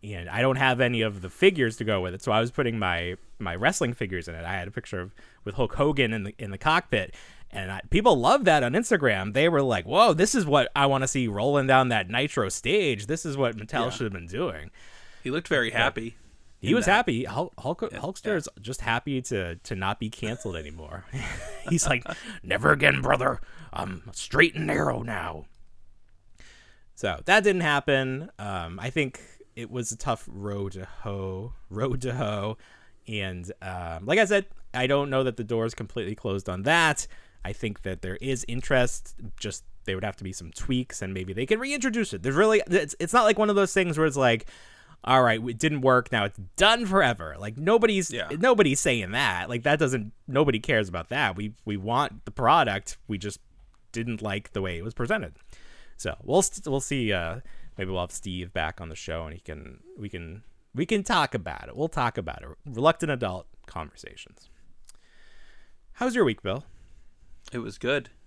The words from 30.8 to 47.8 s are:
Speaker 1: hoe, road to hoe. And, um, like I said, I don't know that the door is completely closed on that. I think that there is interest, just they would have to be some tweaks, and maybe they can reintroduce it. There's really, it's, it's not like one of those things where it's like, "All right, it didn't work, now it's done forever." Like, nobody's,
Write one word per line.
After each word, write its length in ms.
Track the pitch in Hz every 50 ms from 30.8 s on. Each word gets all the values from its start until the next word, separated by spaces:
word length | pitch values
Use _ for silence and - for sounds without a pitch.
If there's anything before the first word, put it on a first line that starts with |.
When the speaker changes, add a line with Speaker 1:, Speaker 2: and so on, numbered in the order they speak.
| 92
Speaker 1:
hoe, 680 | - - - - 110 101 98 95 95 95 92 101 120 - - - -
road 320 | - 104 120 135 127 127 123
to 120 | 131 120
hoe. 440 | 127 127 104 104 104 98 104 110 - - - - - - - - - _ -
And, 420 | 113 104 98 95 92 90 87 87 - _
um, 460 | - 95 92 90 90 82 82 82 95
like 120 | 107 156 208
I 60 | 220
said, 220 | 185 208 196 196 - - - - - -
I 140 | 123 127
don't 240 | 127 139 139 143 143
know 140 | 135 131 135
that 120 | 127 117
the 80 | 110 117
door 200 | 104 117 113 113
is 80 | 113 113
completely 400 | - 117 101 - - 107 90 107
closed 340 | - - 110 95 98 92 -
on 140 | 90 92 98
that. 440 | 131 156 170 165 160 147 - - - - - - - _ - -
I 80 | 92 104
think 300 | - - 110 104 - -
that 200 | 98 92 90 -
there 140 | 92 92 -
is 240 | - 135 135 120 -
interest, 680 | - 117 123 - - 143 131 123 120 - - - - - - 113 107 - -
just 240 | - 107 95 - - - - - -
they 120 | - 95
would 80 | 92 92
have 120 | 104 95
to 80 | - 101
be 80 | 95 92
some 200 | - 92 82 -
tweaks, 500 | - - - 131 123 127 - - - -
and 100 | 95 95
maybe 200 | 95 95 90 95
they 120 | 104 127
can 140 | 135 214 220
reintroduce 540 | 247 269 285 285 226 262 220 240 220 - -
it. 100 | 95 82
There's 140 | 135 135
really, 260 | 151 202 220 220 214 - -
it's, 260 | 175 185 156 139 - -
it's 120 | 160 170 -
not 120 | 240 233
like 120 | 214 214 185
one 120 | 220 208
of 60 | 208
those 180 | 202 196 180 -
things 240 | 202 185 175 160 151
where 80 | 160
it's 100 | 160 131
like, 300 | 139 131 123 117 113 - - - - - - - - - - - - -
"All 220 | - 127 131 127
right, 160 | 120 110 113 113 123
it 100 | 117 110
didn't 220 | - 160 151 147
work, 320 | 127 131 127 123 120 - -
now 120 | 117 101
it's 140 | 101 - - 95 90 -
done 300 | - 185 208 226 233 240
forever." 480 | 196 190 196 175 127 117 101 82 78 71 76
Like, 160 | 95 104 110 117
nobody's, 540 | 151 175 220 233